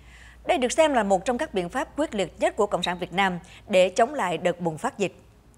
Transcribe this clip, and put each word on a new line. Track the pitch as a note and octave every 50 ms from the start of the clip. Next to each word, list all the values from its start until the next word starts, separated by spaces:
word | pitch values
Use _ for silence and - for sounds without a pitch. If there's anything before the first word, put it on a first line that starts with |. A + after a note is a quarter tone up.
| - - - - - - - - -
Đây | - - -
được | B3 A#3+
xem | - - D#4+ D#4 C#4+
là | A#3+ G#3
một | G3 G3 F3+ F3+
trong | - A#3+ A#3+
các | D#4 D#4+ -
biện | G3 F3 E3+
pháp | - B3+ D#4 - - -
quyết | D4 E4 -
liệt | G#3 F#3 D#3 - -
nhất | C4 F4+ -
của | - G#3
Cộng | G3+ - E3+ F3
sản | F3+ F3+ F3
Việt | F3+ - E3+
Nam | F#3 G3 F#3+ F3+ E3+ - - - - - -
để | G#3 F#3 F3+ G3
chống | F#3+ - A#3 B3+ D4+
lại | C4+ G#3+ F3+ F3 D#3+
đợt | E3 F3 F3 -
bùng | F3+ E3+ D#3 C#3+
phát | - B3 - -
dịch. | G3+ E3 - - - - _ _ _ - -